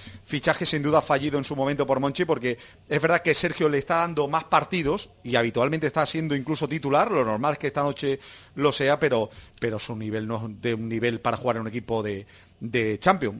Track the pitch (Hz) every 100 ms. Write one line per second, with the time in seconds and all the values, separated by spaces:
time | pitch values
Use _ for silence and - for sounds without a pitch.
0 | - - - 147 165 151 175 156 143 156
1 | - 139 147 143 131 143 135 143 139 131
2 | 139 139 175 151 123 117 - - - 147
3 | 160 170 165 147 175 - 156 143 - 170
4 | 170 156 143 160 - 160 147 185 143 190
5 | - - - 120 117 117 131 160 151 165
6 | 147 160 160 143 127 156 147 156 139 143
7 | 226 175 117 107 143 143 143 147 143 139
8 | 143 135 - - - - 143 - 139 147
9 | 151 120 107 - - - 120 107 - 110
10 | 107 110 110 113 113 101 120 110 113 113
11 | 120 113 123 110 127 113 110 117 104 113
12 | 104 98 101 - - _ 117 120 110 104
13 | 175 190 123